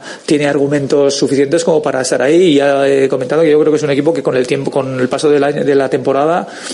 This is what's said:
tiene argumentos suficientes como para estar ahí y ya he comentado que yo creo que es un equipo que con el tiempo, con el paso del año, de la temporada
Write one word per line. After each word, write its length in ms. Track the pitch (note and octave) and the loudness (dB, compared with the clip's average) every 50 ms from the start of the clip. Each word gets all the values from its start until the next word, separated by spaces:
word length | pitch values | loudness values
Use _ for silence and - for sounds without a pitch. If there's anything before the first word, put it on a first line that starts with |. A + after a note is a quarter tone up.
| - - - - - | -14 -18 -18 -14 -4
tiene 220 | - D#3+ C#3+ D3 | -2 0 0 0
argumentos 680 | C#3+ C#3+ C#3+ C#3 C#3+ D3 C#3+ C#3 B2+ D#3 C#3+ C#3 C#3 C#3 | 0 0 0 0 0 0 -2 -2 0 0 2 2 2 0
suficientes 480 | - D3 B2+ C#3+ C3+ C#3+ C3+ D#3+ E3 - | 0 -2 0 0 0 0 2 0 0 0
como 180 | F#3+ D#3+ D3+ | 0 0 0
para 200 | - C#3+ C3 C3 | 0 -2 -2 -2
estar 200 | B2+ - C#3+ B2 | -2 -2 -2 0
ahí 140 | B2+ C#3 D#3+ | 2 2 4
y 200 | F3 F#3+ E3+ C#3+ C#3 | 4 4 4 4 4
ya 300 | C#3+ C#3+ C#3 C#3 C#3 C#3 | 2 2 2 2 2 2
he 220 | C#3 C3+ C3+ C3 | 2 2 2 0
comentado 320 | C#3 C3 B2+ B2+ D3 D#3+ | 0 -2 -2 -2 0 0
que 80 | E3 D3+ | 2 4
yo 100 | D3 D3+ | 4 4
creo 120 | E3 D#3 | 4 2
que 60 | D3+ C#3+ | 0 0
es 60 | D#3 | 0
un 60 | C#3+ | -2
equipo 240 | C#3 C#3 C#3+ D#3+ D#3+ | -2 0 0 0 -2
que 80 | C#3+ | 0
con 160 | - D3+ C3+ B2+ | -2 -2 0 0
el 80 | B2 | -2
tiempo, 240 | - C#3+ C3+ C3+ - | -2 -2 -4 -4 -4
con 300 | - C#3+ C3 C3 C3 B2+ | -4 -4 -4 -4 -4 -4
el 100 | B2+ B2+ | -4 -4
paso 220 | C#3+ C3 - D3 | -2 -2 0 2
del 120 | D3 C#3+ C#3 | 2 2 2
año, 200 | D3 D3 D3+ C#3+ | 0 -2 -2 0
de 100 | C#3 C#3 | 0 2
la 160 | C#3 C3+ C3 | 2 0 0
temporada 580 | D#3 C3+ B2 C#3 C3+ C#3 D3 D#3+ F3 F#3 G3 - - - - - | -2 -2 -2 0 0 0 0 0 0 -2 -4 -6 -12 -14 -14 -14